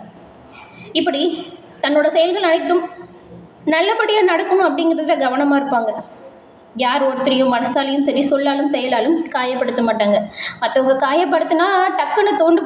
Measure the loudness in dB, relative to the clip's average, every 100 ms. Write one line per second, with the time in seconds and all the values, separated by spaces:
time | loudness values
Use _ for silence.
0 | -12 -20 -20 -20 -20 -20 -20 -20 -6 -2
1 | -2 0 -2 -4 -12 -18 -20 -8 -2 2
2 | 2 2 0 0 0 0 2 -2 -2 -12
3 | -20 -20 -20 -20 -20 -12 -2 0 0 0
4 | 0 2 2 2 0 2 2 2 0 0
5 | 0 0 0 0 2 2 0 -2 -2 -6
6 | -10 -18 -20 -20 -20 -20 -16 -4 0 2
7 | 0 0 0 2 2 2 0 -2 -2 0
8 | 0 0 0 0 0 0 0 -2 -2 0
9 | 2 0 -2 -4 -2 -2 -2 -2 0 0
10 | 2 0 -2 -10 -12 -6 -2 0 2 2
11 | 2 0 2 0 0 0 2 2 0 0
12 | -2 0 0 2 4 2